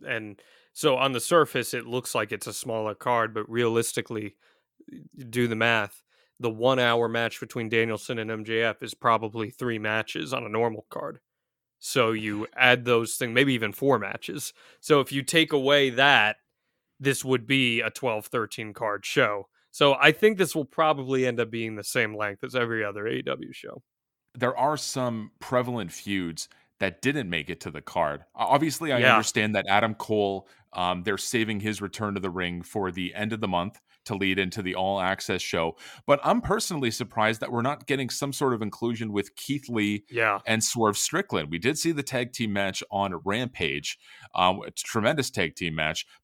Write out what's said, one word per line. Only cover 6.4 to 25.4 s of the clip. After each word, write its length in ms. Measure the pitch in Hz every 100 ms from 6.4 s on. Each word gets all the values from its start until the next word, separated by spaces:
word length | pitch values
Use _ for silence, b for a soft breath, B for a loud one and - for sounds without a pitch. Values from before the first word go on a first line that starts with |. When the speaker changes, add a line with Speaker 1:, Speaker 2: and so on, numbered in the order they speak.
Speaker 1:
The 80 | 120
one 280 | 110 123 131
hour 280 | 120 117 117
match 320 | 117 113 -
between 300 | 117 127 110
Danielson 500 | 113 113 107 - 117
and 120 | 107
M 140 | 110 107
J 160 | 113
F 200 | 113 -
is 120 | 110
probably 560 | - 120 110 110 117 104
three 280 | - 123 113
matches 540 | 107 110 - - 147
on 100 | 131
a 60 | 113
normal 380 | 110 117 110 -
card. 320 | - 143 135 _ _ _ _ _ _
So 340 | - 135 113
you 340 | 110 107 104 110 123
add 300 | 127 123 120
those 300 | 117 113 -
things, 180 | 123
maybe 180 | 120 139
even 200 | 123 107
four 260 | - 135 117
matches. 560 | 98 - - 143 - - b b
So 200 | - 147
if 120 | 131
you 100 | 135
take 300 | 131 165 156
away 380 | 147 135 143 135
that, 460 | 120 139 127 107 - _ _ _ _ _ -
this 280 | 135 127 131
would 200 | 131 113
be 360 | 135 123 117
a 80 | 110
twelve, 340 | - 127 110
thirteen 480 | - 123 107 - 107
card 320 | 101 110 101
show. 440 | - 143 117 101 - _ _
So 260 | - 143 135
I 120 | 147
think 260 | 156 214 190
this 160 | 170
will 100 | 160
probably 640 | 139 - 156 143 131 131 127
end 140 | 120
up 100 | 113
being 260 | 113 113 107
the 80 |
same 320 | - 127 107 107
length 260 | 104 101
as 140 | 127 123
every 260 | 117 113
other 240 | 104 101 110
A 100 | 131
E 60 |
W 300 | 135 135 -
show. 300 | 135 - - - _ _ _ _
Speaker 2:
There 220 | 117 123 120
are 220 | 139 147
some 540 | - 135 123 113 104 -